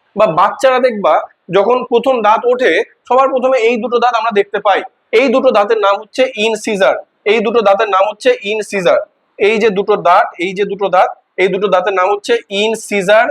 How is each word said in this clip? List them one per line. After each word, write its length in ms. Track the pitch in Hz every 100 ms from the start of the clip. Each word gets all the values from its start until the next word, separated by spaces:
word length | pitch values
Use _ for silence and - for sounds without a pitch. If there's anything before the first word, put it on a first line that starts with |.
| _ 202
বা 100 | 196
বাচ্চারা 540 | 160 202 - 262 254
দেখবা 360 | 254 214 175 165 - _ -
যখন 260 | 180 226 247
প্রথম 320 | 240 233 269 254
দাঁত 200 | 208 220 240
ওঠে, 260 | 247 233 165 226 _ -
সবার 200 | 247 262
প্রথমে 280 | 262 254 262
এই 180 | 226 240
দুটো 200 | 226 240
দাঁত 140 | 247 233
আমরা 160 | 226
দেখতে 280 | 208 196 202
পাই। 200 | 208 185 - _ _
এই 160 | 220 269
দুটো 200 | 262 262
দাঁতের 260 | 214 208 226
নাম 180 | 202 202
হচ্ছে 220 | 214 - 262 214
ইনসিজার, 600 | 220 214 233 202 180 135 - _ 214
এই 140 | 226
দুটো 200 | 220 233
দাঁতের 280 | 202 196 220
নাম 140 | 190 196
হচ্ছে 200 | 208 262 247
ইনসিজার। 560 | 196 214 202 202 165 127 - _ _ -
এই 160 | 202 220
যে 120 | 220
দুটো 260 | 196 202 202
দাঁত, 300 | 170 185 - -
এই 120 | 190
যে 100 | 190 196
দুটো 220 | 196 196
দাঁত, 200 | 180 233 - _ -
এই 100 | 185
দুটো 200 | 185 196
দাঁতের 260 | 180 185
নাম 140 | 190 185
হচ্ছে 200 | 202 - 233 -
ইনসিজার, 760 | 202 220 220 - 202 185 214 240